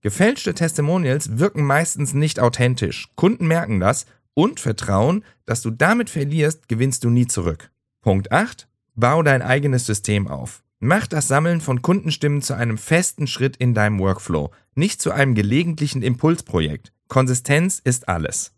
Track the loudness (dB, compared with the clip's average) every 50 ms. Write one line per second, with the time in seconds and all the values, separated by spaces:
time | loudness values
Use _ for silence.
0 | _ -4 0 2 2 2 2 0 -4 -6 -2 -2 -2 -2 0 -2 -2 0 0 0
1 | 0 0 0 -2 -2 -4 -2 0 0 0 0 0 0 2 2 2 0 0 -2 -4
2 | -4 -2 0 0 0 0 0 2 2 2 2 2 0 0 2 0 -2 -4 -4 -6
3 | -12 -14 _ 2 2 2 2 2 0 0 0 0 0 0 -2 2 2 2 2 0
4 | -4 _ _ _ _ _ _ 2 2 2 0 -2 -4 -4 -4 -4 -2 0 2 2
5 | 4 2 2 0 -4 -8 _ _ _ -6 -6 -4 -4 -6 -2 0 2 2 2 2
6 | 0 -4 -4 -4 -4 -2 0 2 0 0 0 -4 _ _ -2 0 0 0 0 0
7 | 0 2 4 4 2 2 0 -2 -2 -2 -4 -4 -10 -20 _ _ _ _ _ _
8 | _ 2 2 2 0 0 0 0 0 0 -4 -14 -20 _ _ _ _ _ _ 0
9 | 2 2 2 4 4 4 2 2 2 0 0 2 2 2 0 0 0 0 -2 -2
10 | 0 0 0 0 0 -2 -6 -10 -10 -12 -14 -18 _ _ _ _ 0 0 0 0
11 | 0 -2 -4 -4 -2 0 0 2 2 2 0 0 0 -2 -2 -2 2 0 0 0
12 | 0 -4 -4 -2 0 0 0 0 -2 -4 -4 -2 -2 -2 -2 -4 -2 0 2 2
13 | 2 0 -4 -4 -6 -6 -2 -2 -2 -2 -2 0 0 2 2 4 2 2 2 2
14 | 2 0 0 0 -2 -4 -2 -2 -2 -4 -8 _ _ _ _ 0 0 0 0 -2
15 | -4 -4 0 2 2 2 2 2 2 2 2 2 0 0 -2 -2 -4 -4 -4 -2
16 | 0 0 -2 2 2 0 0 0 -4 _ -2 -2 0 0 -4 -6 _ -16 _ _
17 | _ _ 0 0 2 2 0 -2 0 0 0 2 2 0 -2 -2 _ -2 -2 -2
18 | -2 -4 -4 -2 -2 -4 -4 -6 -10 -10 _